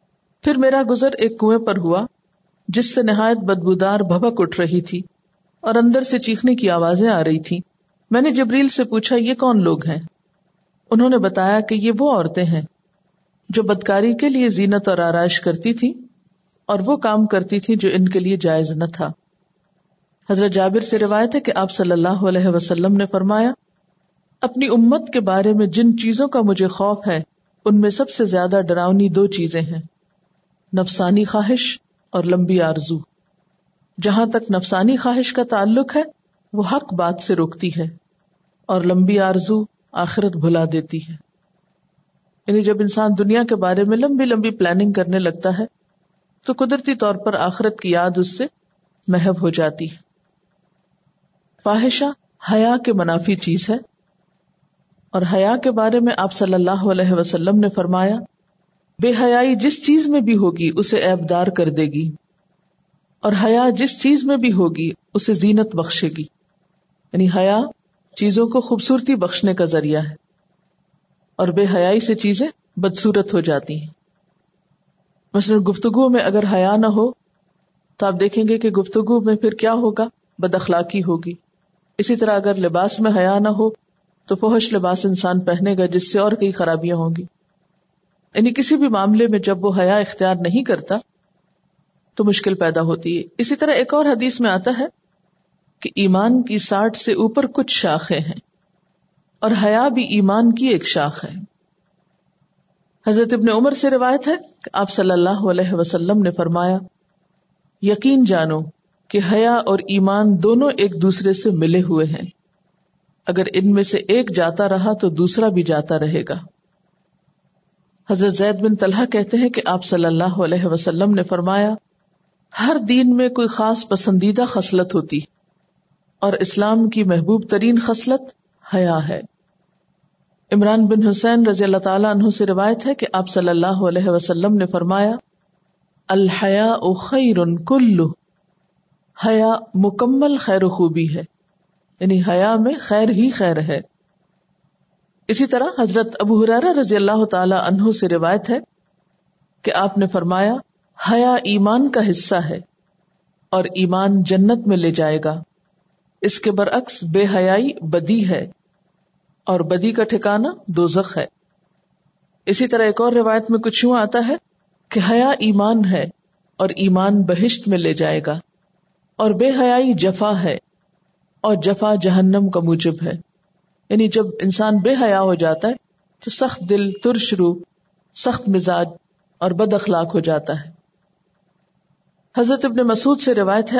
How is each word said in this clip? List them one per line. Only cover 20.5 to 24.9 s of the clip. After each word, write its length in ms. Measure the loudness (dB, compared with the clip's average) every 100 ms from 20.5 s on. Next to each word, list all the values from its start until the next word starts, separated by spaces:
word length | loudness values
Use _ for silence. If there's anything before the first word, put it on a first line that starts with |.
جابر 280 | 0 0 0
سے 160 | -2 -2
روایت 360 | 0 0 0 -2
ہے 40 |
کہ 120 | -2 -2
آپ 140 | -4
صلی 200 | -2 0
اللہ 340 | 2 0 0 0
علیہ 200 | 2 2
وسلم 460 | 0 0 0 2 2
نے 100 | 0
فرمایا، 400 | -2 0 2 0 -2 _ _ _ _ _ _ _ _
اپنی 260 | -6 -2 0
امت 380 | 4 4